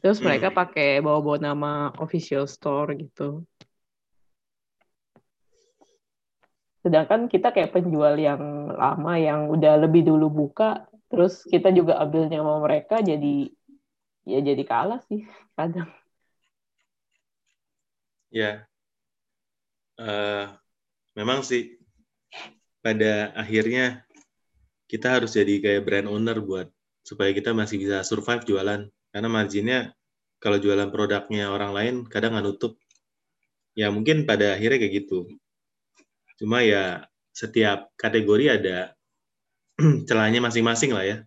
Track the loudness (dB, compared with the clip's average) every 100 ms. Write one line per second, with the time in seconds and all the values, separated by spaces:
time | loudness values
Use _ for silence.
0 | 2 2 2 0 0 0 -2 0 2 2
1 | 2 0 0 -2 -2 -4 -4 -4 -6 -6
2 | -6 -6 -4 -4 -4 -6 -4 -4 -4 -6
3 | -12 _ -8 -8 -14 _ -20 _ _ _
4 | _ _ _ _ _ _ _ _ _ _
5 | _ _ _ _ _ _ _ _ _ _
6 | _ _ _ _ _ _ _ _ 2 2
7 | 4 0 2 2 2 0 0 0 0 2
8 | 2 4 0 0 -6 -8 -10 -2 0 0
9 | -2 0 0 0 0 4 6 6 6 6
10 | 6 4 4 0 -4 0 -2 -2 -12 _
11 | _ 2 2 0 0 2 4 4 4 2
12 | 2 0 0 -2 -2 0 0 0 0 0
13 | 0 0 0 -2 -4 _ _ -20 _ _
14 | _ _ -4 -2 0 -2 -2 -2 -2 -6
15 | _ -10 -10 -20 _ -6 -6 -4 -10 -14
16 | _ _ _ _ _ _ _ _ _ _
17 | _ _ _ _ _ _ _ _ _ _
18 | _ _ _ -4 -4 -4 -16 _ _ _
19 | _ _ _ _ _ _ _ _ _ -14
20 | -6 -4 -4 -4 -8 -14 _ _ _ _
21 | _ -8 -2 -2 -2 -4 -4 -16 _ _
22 | _ _ _ -20 -20 _ _ _ -4 2
23 | 2 2 -4 -8 -2 0 0 0 -2 -4
24 | _ _ _ _ _ _ _ _ _ -4
25 | 0 2 2 2 2 2 2 0 0 -2
26 | -2 -2 -2 -4 -4 -8 -8 _ _ _
27 | -20 -2 -2 0 -2 -2 -2 -4 -2 -4
28 | -2 -6 -2 -4 0 -2 0 -4 -8 _
29 | _ -6 -2 -2 -2 -2 -2 -2 -4 _
30 | _ _ _ _ 0 2 2 0 0 -2
31 | 0 -2 -2 -6 -4 -4 -4 -4 -4 -4
32 | -6 -2 -2 -2 -4 -4 -8 -8 _ _
33 | _ _ _ _ _ _ _ -4 -2 0
34 | 0 0 2 2 2 2 0 2 0 -2
35 | -4 -6 -6 -18 _ _ _ _ _ _
36 | _ _ _ _ -2 2 2 2 -2 -8
37 | -14 _ _ -12 -4 2 2 0 -6 _
38 | -2 0 4 4 4 2 0 -4 -8 _
39 | _ _ _ _ _ _ _ 2 4 4
40 | 2 2 2 2 0 2 0 2 0 0
41 | -2 -4